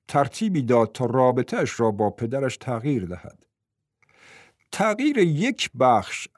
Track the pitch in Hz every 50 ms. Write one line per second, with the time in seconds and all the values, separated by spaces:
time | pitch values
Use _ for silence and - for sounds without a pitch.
0 | _ - - 147 139 139 - - 220 214 185 151 123 113 123 117 113 107 - -
1 | 127 117 113 131 127 127 123 127 120 - 226 233 160 113 - - 117 113 104 101
2 | 107 101 104 - 117 113 127 139 139 127 - - - 131 123 113 117 151 143 117
3 | 92 85 87 87 - - _ _ _ _ _ _ _ _ _ _ _ _ _ _
4 | _ _ _ _ - - - - - _ _ _ _ - - - 196 220 208 220
5 | 269 302 285 240 180 170 151 147 208 269 240 - - - - 120 131 127 120 104
6 | 95 - - - - - _